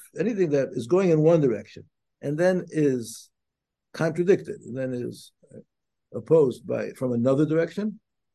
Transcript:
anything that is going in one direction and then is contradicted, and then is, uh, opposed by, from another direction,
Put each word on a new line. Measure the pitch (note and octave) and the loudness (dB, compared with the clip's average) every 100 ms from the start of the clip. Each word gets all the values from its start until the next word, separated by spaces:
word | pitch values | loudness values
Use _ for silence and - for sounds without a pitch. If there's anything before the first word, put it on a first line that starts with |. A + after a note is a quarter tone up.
| - - | -16 -6
anything | F#3+ G#3 E3+ | -4 -2 0
that | C#3+ C3 | 0 -2
is | - A#2 | -4 0
going | F3+ F#3+ | 2 4
in | D#3 | 4
one | D#3 E3+ | 4 4
direction | C#3 G#2 - - - _ _ _ | 2 0 -8 -20 -20 _ _ _
and | C3+ D3+ | -8 0
then | F3+ F#3 - | 2 0 -2
is | D#3 D3 B2+ A2+ - - _ _ _ _ _ _ | 0 2 0 -4 -14 -20 _ _ _ _ _ _
contradicted, | - D#3+ D#3+ F3 F#3+ - - | -4 -2 0 2 2 2 -12
and | - B2 | -10 -8
then | C3 | -6
is, | B2 A#2+ A#2 - _ _ | -4 -6 -10 -18 _ _
uh, | A#2 - _ _ _ _ - | -20 -20 _ _ _ _ -8
opposed | A2 D#3+ C#3 A2+ - | 2 4 4 0 -6
by, | B2 G#2 | -6 -6
from | - B2+ | -6 -4
another | A#2+ B2 C3+ D3+ | 0 2 2 2
direction, | D#3 E3 - G#3+ - _ _ _ | 0 -2 -4 -8 -8 _ _ _